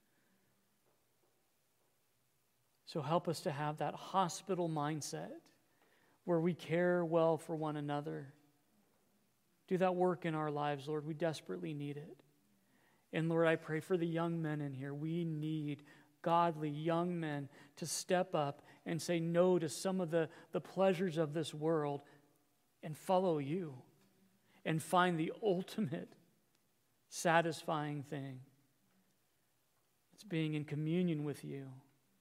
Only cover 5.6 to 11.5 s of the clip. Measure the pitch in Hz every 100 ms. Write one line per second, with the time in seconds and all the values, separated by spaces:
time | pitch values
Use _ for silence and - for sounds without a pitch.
5.6 | _ _ _ _ _ _ - 170 170 165
6.6 | - 165 180 175 170 165 165 156 - 160
7.6 | 156 151 147 143 151 156 139 - _ _
8.6 | _ _ _ _ _ _ _ _ _ _
9.6 | - 185 185 180 180 175 170 156 151 147
10.6 | 147 143 135 156 147 151 165 151 -